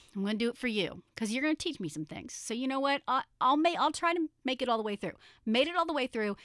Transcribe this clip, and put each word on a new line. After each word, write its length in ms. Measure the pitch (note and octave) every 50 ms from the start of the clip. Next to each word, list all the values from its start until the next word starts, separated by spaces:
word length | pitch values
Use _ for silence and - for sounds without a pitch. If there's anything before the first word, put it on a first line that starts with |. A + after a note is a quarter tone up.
| - _ -
I'm 80 | G3+ G3
gonna 100 | G3+ A3
do 140 | G#3 A#3 A#3
it 100 | A#3+ -
for 80 | -
you, 380 | B3 A3 G#3+ F3+ - - - - _ -
'cause 140 | - A3+ G#3
you're 120 | G#3+ C4 C4+
gonna 120 | D#4 D#4
teach 240 | - - F4 C#4+ -
me 100 | G3 D#3+
some 160 | - D3+ D#3
things." 300 | - - - - - -
So 180 | - - - A3+
you 140 | A#3+ C4
know 140 | C4 C4 C4+
what? 220 | C4+ C#4 C#4 C#4 -
I, 160 | - B3+ C4 - _ _ -
I'll 160 | - B3+ C4+
ma-, 200 | D4 D#4 E4+ F4 -
I'll 140 | A#3 D4+ D4+
try 200 | - - E4+ E4+
to 160 | F4+ D#4+ D#4 _ _ -
make 160 | C4 C4 B3+
it 80 | C4 B3
all 80 | A#3
the 60 | A3+ G#3+
way 140 | G#3+ G3+
through. 180 | G3+ - F3+ - - - - - _ -
Made 220 | A3 A3 A#3+ C#4+ D#4
it 80 | F4
all 100 | F4+ E4
the 60 | D#4+ E4
way 160 | D4 B3+ B3+
through. 280 | - A#3 G#3+ G#3 G3+ - -